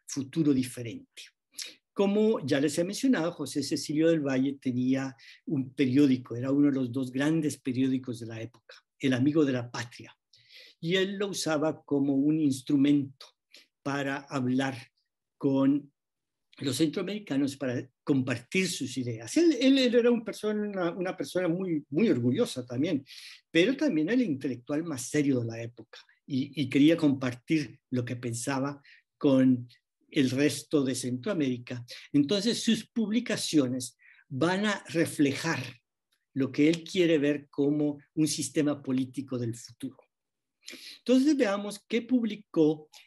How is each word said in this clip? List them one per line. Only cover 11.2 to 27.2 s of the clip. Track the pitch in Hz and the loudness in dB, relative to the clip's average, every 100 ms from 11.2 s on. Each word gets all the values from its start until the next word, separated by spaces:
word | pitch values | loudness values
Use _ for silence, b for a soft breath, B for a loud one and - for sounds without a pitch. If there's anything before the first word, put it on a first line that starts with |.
| 202 | -6
usaba | 165 - 156 156 151 | -4 -2 0 -2 -4
como | - 143 139 135 | -2 0 2 2
un | 143 156 | 2 2
instrumento | 147 131 - 147 143 147 135 - - _ _ b b _ | 0 -2 0 2 4 4 0 -8 -20 _ _ b b _
para | - 139 139 139 | -8 -4 -4 -6
hablar | 143 143 123 127 135 123 - _ _ _ _ - | -6 -4 0 0 0 -4 -12 _ _ _ _ -4
con | 143 135 135 143 143 _ _ _ _ _ _ - | 0 4 4 2 -2 _ _ _ _ _ _ -10
los | 139 120 | -4 0
centroamericanos, | 160 151 185 208 208 135 139 139 | 0 0 -4 -6 -4 -2 -2 -2
para | 135 123 - _ | -4 -4 -6 _
compartir | - 139 123 127 - 185 185 | 0 0 0 -4 -4 -2 -2
sus | - 123 131 | -2 -6 -6
ideas. | 120 113 120 294 | -6 -6 -4 2
Él, | 339 262 | 4 4
él, | 262 269 | 4 4
él | 247 240 | 4 4
era | 233 | 4
un | 240 | 2
persona, | 233 190 208 214 208 196 170 | 0 -6 -4 -2 -2 -2 -2
una | 170 180 175 | -2 -4 -6
persona | 143 180 180 | -6 -2 0
muy, | 170 190 156 - | 0 -2 -4 -4
muy | 147 226 | 0 2
orgullosa | 131 120 143 233 - 120 | 2 0 0 -2 -4 -8
también, | 120 160 156 - B B B B | -2 0 -2 -4 B B B B
pero | 160 190 269 | 2 2 2
también | 311 160 156 | 0 0 0
el | 247 | 0
intelectual | 226 131 143 120 - 147 170 | 0 -2 -4 -6 -6 -6 -4
más | 143 - | -8 -4
serio | 151 143 127 | 0 2 0
de | 117 | 0
la | 113 | -6
época, | 117 - - - - b - | -10 -14 -20 -20 -20 b -6
y, | 135 135 - | -4 -4 -4
y | 127 | 0
quería | 139 147 160 | 4 6 6
compartir | 151 139 | 2 2